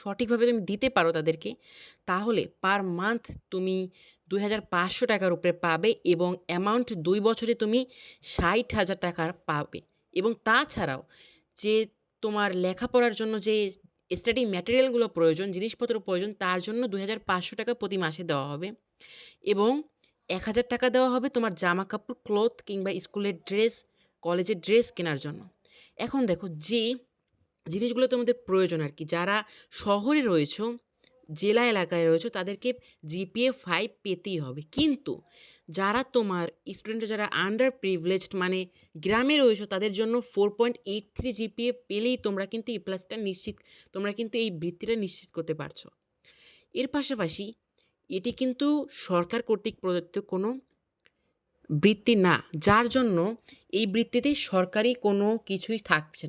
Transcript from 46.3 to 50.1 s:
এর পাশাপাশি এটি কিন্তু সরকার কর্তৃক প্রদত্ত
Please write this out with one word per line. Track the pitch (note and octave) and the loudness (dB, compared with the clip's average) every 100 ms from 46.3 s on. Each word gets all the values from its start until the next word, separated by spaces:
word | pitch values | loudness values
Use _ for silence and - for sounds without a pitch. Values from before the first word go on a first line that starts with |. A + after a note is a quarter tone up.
| _ - - _ | _ -20 -20 _
এর | F#3 C4 | -4 -2
পাশাপাশি | C#4+ C4+ A#3+ E3 F3 G#3 - _ _ _ _ - | -2 -2 -2 -2 -4 -8 -12 _ _ _ _ -8
এটি | F#3 A#3 | -6 -4
কিন্তু | A#3 B3+ B3 C#4+ D4 C4+ - - | -2 -2 0 0 0 -2 -10 -2
সরকার | F3 F3 A#3 | 0 0 -4
কর্তৃক | - G#3 A3+ - | -2 -2 -2 -4
প্রদত্ত | F#3 F3+ E3+ | -2 -2 -2